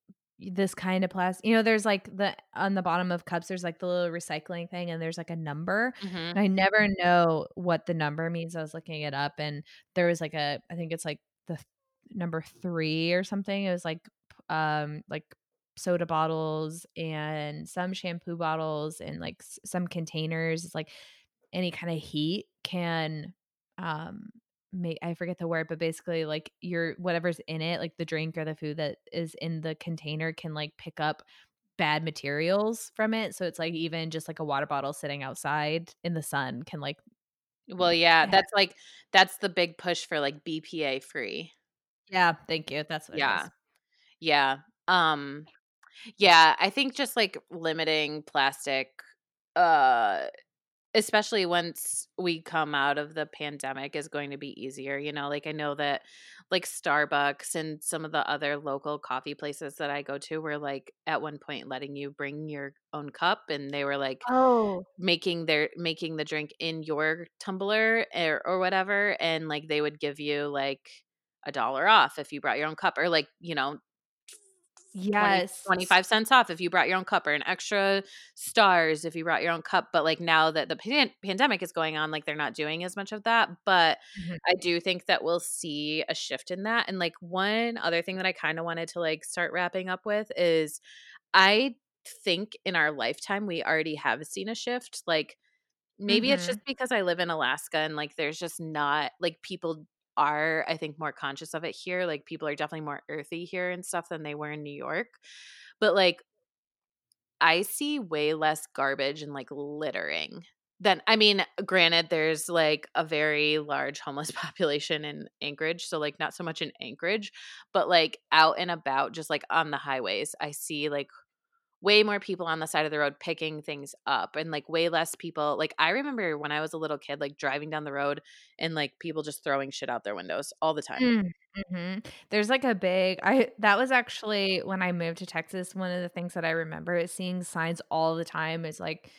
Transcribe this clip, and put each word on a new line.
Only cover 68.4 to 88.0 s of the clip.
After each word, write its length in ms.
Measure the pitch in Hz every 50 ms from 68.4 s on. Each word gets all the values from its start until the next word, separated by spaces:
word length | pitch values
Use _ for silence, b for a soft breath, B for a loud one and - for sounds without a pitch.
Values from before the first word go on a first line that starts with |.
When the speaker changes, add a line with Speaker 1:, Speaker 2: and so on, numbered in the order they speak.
| -
Speaker 2:
or 140 | - 185 185
whatever, 560 | 185 180 190 190 185 196 208 202 202 208 185 -
and, 280 | - 165 165 160 160 156
like, 200 | 151 147 156 160
they 120 | 151 151
would 180 | 151 151 147 151
give 200 | - 147 143 147
you, 280 | 147 147 147 147 147 147
like, 420 | 143 139 135 139 139 - - - - - _ _ _ _ _ _ _ _ -
a 60 | 147
dollar 360 | 139 139 113 120 135 135 160 196
off 300 | 220 208 135 - - -
if 140 | 143 -
you 80 | - 143
brought 180 | 135 143 107 135
your 80 | 147 156
own 80 | 160
cup 220 | - 196 180 - -
or, 100 | 156 175
like, 200 | 165 156 147 - _ _
you 140 | 165 170 165
know, 240 | 143 131 139 151 - _ _ _ _ _ _ _ _ _ - - - _ _ _ _ _ _ _ - - _ - 196 185 208 202
twenty, 260 | 208 208 202 196 185
Speaker 1:
Yes. 240 | 180 190 - - -
Speaker 2:
twenty-five 400 | 196 185 185 185 - 190 185 185
cents 240 | - 226 214 220 -
off 180 | 269 254 233 -
if 100 | 170 165
you 100 | 175 170
brought 180 | 175 185 143 151
your 80 | 185
own 80 | 190 185
cup 220 | - - 175 -
or 60 | 156
an 100 | 147 147 139
extra 560 | - 180 - - - 214 202 196 196 196 196 196 B B B B B B
stars 680 | - - - - 233 214 196 185 175 165 156 160 151 160
if 100 | 165 156
you 80 | 170 160
brought 180 | 170 160 104
your 100 | 120 170
own 100 | 170 165
cup, 260 | - - - 185 - -
but, 120 | - 170 147
like, 160 | 160 160 160
now 300 | 175 170 160 160 156 160
that 180 | 156 160 147 -
the 80 | 160
pan-, 360 | 147 - 208 269 294 269 208 - _ -
pandemic 380 | 196 190 196 262 294 214 180
is 100 | 185 165
going 240 | - 170 160 156 156
on, 140 | 151 156 156
like, 140 | 156 151 147
they're 100 | - 147
not 180 | 151 147 139 -
doing 300 | - 151 151 156 165 175
as 120 | 185 -
much 160 | 208 196 -
of 100 | 214 214 202
that, 260 | 226 233 233 220 - 180 - _
but 340 | 208 190 180 165 160 - B B B B 196
Speaker 1:
Mm-hmm. 200 | 175 170 175 165 -
Speaker 2:
I 80 | 165 180
do 260 | 175 - 175 170 170
think 260 | 170 190 180 175 -
that 160 | - 180 - -
we'll 160 | 156 170 170
see 640 | - - - - - 170 147 147 147 151 156 156 - -
a 60 | 160
shift 360 | - - - 139 131 - -
in 120 | 180 185 196
that, 240 | 214 226 233 - -
and, 100 | 190 185
like, 160 | 175 165 - -
one 580 | - 170 180 185 190 202 214 226 233 233 233 233
other 240 | - 170 170 170